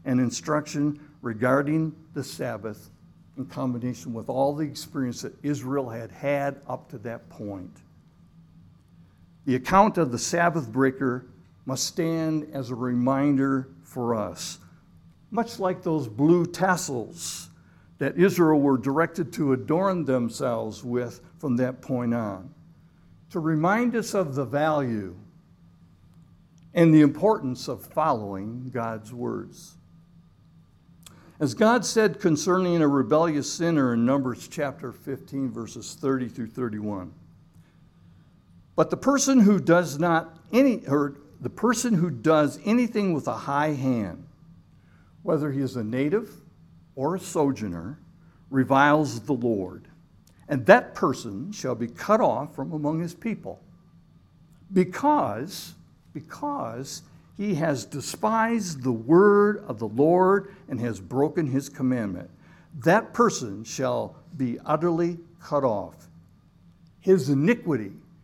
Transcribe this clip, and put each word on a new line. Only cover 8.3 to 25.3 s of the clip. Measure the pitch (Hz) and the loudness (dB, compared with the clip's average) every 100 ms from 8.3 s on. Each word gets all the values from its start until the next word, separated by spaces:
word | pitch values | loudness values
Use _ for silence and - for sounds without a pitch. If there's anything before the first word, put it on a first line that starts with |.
| - - - - - _ - - _ - _ - | -20 -20 -20 -20 -20 _ -20 -20 _ -20 _ -2
The | |
account | 127 - 190 208 - | -2 4 4 4 2
of | 151 | 0
the | 117 | -2
Sabbath | - 170 170 160 120 | -2 2 2 0 -2
breaker | 120 135 131 135 127 - - _ _ | 2 2 2 -2 -4 -8 -20 _ _
must | - 135 - | -8 -6 -6
stand | - 165 165 160 156 151 | -4 -2 -2 -2 -4 -4
as | 139 120 | -8 -8
a | |
reminder | 123 123 123 123 135 143 135 135 135 131 - | -6 -2 0 2 2 2 2 2 0 -4 -14
for | - 131 120 | -14 -4 -2
us, | 113 98 87 - - - - _ - - _ _ | -2 -4 -8 -12 -14 -20 -20 _ -20 -20 _ _
much | 202 233 - | -6 -4 -4
like | 190 180 | -4 -2
those | 180 156 123 | -2 -2 -2
blue | 107 147 175 | 2 4 4
tassels | 170 - 190 175 - 123 104 - - - - - - - - - | 2 0 0 0 -2 -6 -8 -12 -12 -12 -16 -20 -20 -20 -18 -6
that | 135 131 | -2 4
Israel | 190 175 160 151 | 4 6 4 6
were | 139 131 | 4 2
directed | 120 139 160 - 147 | 2 0 0 -2 -6
to | - 147 | -2 0
adorn | 131 107 160 196 180 | 0 0 0 0 0
themselves | 139 131 117 113 131 117 110 92 | 0 0 -2 -4 -4 -2 -6 -8
with | 123 120 120 - - - | -4 -4 -4 -10 -20 -8
from | 147 120 | -2 0
that | 127 127 | 0 -4
point | - 127 120 | -6 -2 -2
on, | 117 110 95 92 - - - - _ _ - - | -2 -4 -8 -14 -20 -20 -20 -20 _ _ -20 -10
to | 180 | -4
remind | 156 156 170 214 240 226 | 0 2 2 2 0 -2
us | 226 | -2
of | 208 165 | -2 -2
the | 135 | -2
value | 123 143 156 151 131 113 95 92 107 | -2 0 0 0 -2 -4 -6 -12 -20